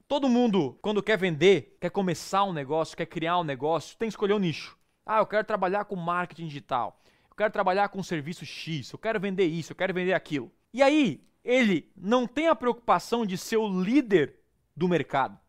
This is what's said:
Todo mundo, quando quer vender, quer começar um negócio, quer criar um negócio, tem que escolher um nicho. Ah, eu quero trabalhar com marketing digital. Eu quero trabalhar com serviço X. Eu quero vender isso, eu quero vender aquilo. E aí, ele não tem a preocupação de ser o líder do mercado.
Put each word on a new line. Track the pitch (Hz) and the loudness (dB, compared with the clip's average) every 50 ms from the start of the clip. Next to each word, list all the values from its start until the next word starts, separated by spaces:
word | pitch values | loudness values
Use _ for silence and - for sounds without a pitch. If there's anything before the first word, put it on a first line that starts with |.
| _ | _
Todo | _ 269 294 277 262 | _ -2 0 2 4
mundo, | 233 247 247 233 196 196 147 123 - - | 4 4 4 4 4 2 0 0 -4 -6
quando | - 196 214 202 | -6 -2 -2 -2
quer | 190 208 220 | 0 0 0
vender, | 175 190 185 160 135 170 196 196 151 - - _ _ | 2 2 -2 0 4 6 6 6 6 2 -4 _ _
quer | - 175 | -8 -4
começar | - 202 190 180 151 - - - 196 196 202 | -2 -2 -2 -2 -2 -4 -6 -2 0 0 0
um | 196 175 | 0 -2
negócio, | 151 135 127 156 160 156 - - | -6 -6 -2 -2 -2 -2 -4 -6
quer | - 165 | -8 -10
criar | - - 175 156 165 175 180 | -8 -6 -6 -4 -2 -2 -2
um | 170 | -2
negócio, | 147 139 120 139 156 165 151 - - - | -4 -4 -4 -2 -2 -2 -2 -4 -8 -8
tem | _ 226 | _ -6
que | 220 196 | -6 -4
escolher | - 214 196 208 | -2 0 0 2
um | 214 | 2
nicho. | 190 170 147 - - - - _ _ _ _ _ _ | 0 0 -2 -4 -10 -14 -18 _ _ _ _ _ _
Ah, | - 220 | -2 0
eu | 220 202 | 0 0
quero | - 196 214 208 | 2 0 -2 -2
trabalhar | - 214 196 190 180 190 208 202 | -2 -2 -2 0 -2 -2 -2 -4
com | - 202 | -6 -8
marketing | 180 165 175 175 180 180 170 147 - 165 | -6 -4 -4 -2 -2 -4 -6 -8 -12 -12
digital. | 156 143 139 - - 135 120 110 92 - _ _ _ _ _ _ _ | -12 -12 -12 -8 -4 -4 -2 -2 -4 -8 _ _ _ _ _ _ _
Eu | _ | _
quero | - 208 214 | -4 -2 -2
trabalhar | - 208 190 185 185 202 202 196 | 0 0 0 0 2 2 0 -2
com | - 196 180 | -2 -8 -8
serviço | - 180 151 135 160 175 - - | -6 -6 -6 -6 -8 -10 -12 -14
X. | - - - - 156 165 143 113 - | -16 -14 -12 -8 -8 -8 -8 -8 -10
Eu | - - | -14 -8
quero | - 220 220 208 | -6 -4 -4 -2
vender | 180 202 190 185 190 | -4 -4 0 0 0
isso, | 156 165 170 147 - | 0 0 -4 -6 -8
eu | 147 | -6
quero | - 180 185 175 | -4 -4 -2 -2
vender | 185 180 185 180 | -2 0 0 0
aquilo. | 160 - - 147 135 113 - - _ _ _ | 0 0 -2 -4 -6 -6 -8 -14 _ _ _
E | - 233 277 | 2 4 6
aí, | 277 302 311 277 190 - - _ _ _ _ _ | 6 6 6 4 2 0 -4 _ _ _ _ _
ele | 233 247 262 240 208 185 147 - _ _ | 0 2 4 4 4 2 0 -2 _ _
não | - 175 202 240 254 247 | -10 -2 0 0 0 0
tem | - - 285 320 | -2 -2 0 2
a | 330 302 | 2 2
preocupação | - 247 247 233 240 - - 190 175 - - 233 240 226 | 2 0 -2 -2 -2 0 2 2 2 2 -2 -2 -2 -2
de | 185 190 | -4 -4
ser | - - - 226 | -6 -4 -2 0
o | 220 220 208 185 185 | 0 0 0 0 -2
líder | 185 202 247 294 262 214 202 165 139 - - _ _ _ _ _ _ _ _ | 0 2 2 2 4 4 4 4 4 2 -2 _ _ _ _ _ _ _ _
do | 143 180 | -2 0
mercado. | 180 180 156 131 - - 135 127 107 101 - _ | 0 2 0 0 0 -2 -2 -2 -2 -6 -12 _